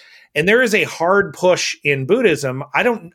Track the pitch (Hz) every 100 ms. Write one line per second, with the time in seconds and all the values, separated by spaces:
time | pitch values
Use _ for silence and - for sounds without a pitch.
0 | - - _ 151 170 233 247 202 143 -
1 | 170 202 175 - 180 170 - - 147 135
2 | 131 233 220 139 135 131 143 156 220 226
3 | 170